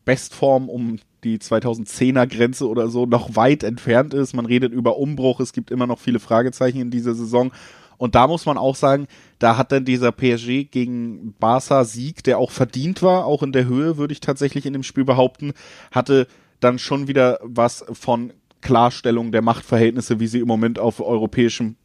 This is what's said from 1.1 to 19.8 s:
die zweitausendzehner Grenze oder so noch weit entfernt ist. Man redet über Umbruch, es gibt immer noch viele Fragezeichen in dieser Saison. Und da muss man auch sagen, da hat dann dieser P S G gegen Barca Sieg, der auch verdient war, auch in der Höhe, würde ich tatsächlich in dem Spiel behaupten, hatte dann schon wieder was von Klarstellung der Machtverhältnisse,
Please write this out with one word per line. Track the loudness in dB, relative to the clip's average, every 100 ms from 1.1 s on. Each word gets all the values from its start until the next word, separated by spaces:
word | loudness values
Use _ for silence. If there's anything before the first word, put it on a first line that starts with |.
| _
die | -6 -6
zweitausendzehner | -2 -2 -2 -4 -8 -2 2 2 0
Grenze | 2 0 0 -2
oder | -2 -2
so | -2
noch | 0 0 0
weit | 2 2 2
entfernt | -2 -6 0 2 2
ist. | -2 -4
Man | -4 0
redet | 0 0
über | 0 -2 0
Umbruch, | -4 0 0 0
es | -4
gibt | -6 -6
immer | -4 -4
noch | -4
viele | -2 -4
Fragezeichen | 0 0 0 0 -2 -2
in | -4
dieser | -4 -4
Saison. | -4 -2 0 0 -4 -18 -20 -20 _
Und | 0
da | 4 4
muss | 2 -2
man | 0
auch | -2 0
sagen, | 2 2 -2 -14 _ _
da | 2 2
hat | 2
dann | 0
dieser | 0 0 0
P | 0 0
S | 0
G | -2 -4
gegen | -4 -4 -4 -4 -8 -10 -14 -2
Barca | 0 0 2 2
Sieg, | 2 -2 -10 -4
der | -2 0
auch | 0
verdient | -2 -2 -2 -6 0
war, | 2 2 2
auch | -2
in | 0
der | 0 0
Höhe, | 0 -2 -2
würde | -4
ich | -6
tatsächlich | -6 -2 -2 -4
in | -6
dem | -8
Spiel | -6 -2
behaupten, | 2 4 2 0 -10 -10 -16 -20 -4
hatte | -2 2 2 2 _ _ _
dann | 0 2
schon | -2 -4 0
wieder | 2 4 2
was | -4 0 0 0 -12
von | -10 -4 -2 -4 -14 _ _
Klarstellung | 0 4 4 2 -2 0 0
der | 0
Machtverhältnisse, | 0 -2 0 2